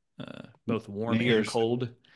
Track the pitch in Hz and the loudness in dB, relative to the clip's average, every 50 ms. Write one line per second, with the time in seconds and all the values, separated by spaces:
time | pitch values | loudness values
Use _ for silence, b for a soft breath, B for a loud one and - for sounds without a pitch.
0 | _ _ _ - - - - - - - - _ _ - 113 107 - - 101 101 | _ _ _ -16 -14 -14 -14 -16 -18 -18 -20 _ _ -4 -4 -4 -4 -6 -8 -6
1 | 110 117 117 113 120 120 117 110 107 - - 120 113 113 120 123 127 113 - - | -2 0 0 2 4 4 4 4 2 2 2 2 2 2 2 0 -2 -6 -8 -14
2 | B B B | B B B